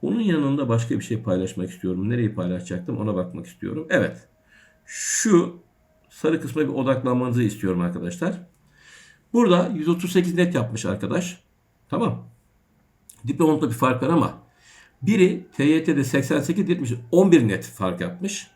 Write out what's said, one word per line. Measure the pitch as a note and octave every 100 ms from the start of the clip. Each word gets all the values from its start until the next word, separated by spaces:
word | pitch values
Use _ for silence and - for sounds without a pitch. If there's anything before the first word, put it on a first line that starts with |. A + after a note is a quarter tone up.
Onun | D3+ G#3+
yanında | G#3+ E3 C#3 C#3 C3
başka | A2+ - G#2
bir |
şey | - A2
paylaşmak | G#2 F#2 F#2 - F2+
istiyorum. | - F#2 F2+ G2+
Nereyi | A#2+ A2 -
paylaşacaktım | F2+ F2+ - F2+ - A#2
ona | G#2+ F#2
bakmak | F2+ E2 E2+
istiyorum. | - F#2+ B2 D#3
Evet. | E3+ F#2 - - _ _ _ _ _ _
Şu | - - - A#3 F#3 F3 - _ _ _ _ _
sarı | - D#3 D#3+
kısma | C#3+ C3+
bir | C#3
odaklanmanızı | B2+ C3 B2+ B2+ B2 B2+ A#2+
istiyorum | A2+ - F#2+ F2+
arkadaşlar. | F2 F2 F2 F2 E3+ - - _ _ _ - - - _ _
Burada | A#3 A#3 F3 F3+ F#3+
yüz | D#3
otuz | F3 -
sekiz | F#3 F3 F3
net | F3 D#3+
yapmış | A#2 A2+ F2+
arkadaş. | G2 - F3 F3+ - _ _ _ _ _
Tamam. | D3 A3 A#2 - _ _ _ _ _ _ _ _ - A2+
Diplomada | - D#3+ D3+ C#3+
bir |
fark | A#2 C3 B2
var | C3
ama | E3 A#2+ - - _ _ - - _
biri | C3 G#3+ F#3 - - -
T |
Y | C#3+ D#3+
T'de | D#3+ C#3+
seksen | C3+ D3 C3 D3+
sekiz | - F3 F#3
yetmiş, | F3 C3 A#2+ -
on | F3 F#3+
bir | E3+ A#2
net | F#2 -
fark | - F#2 F2
yapmış. | F2+ F2+ F#3+ - -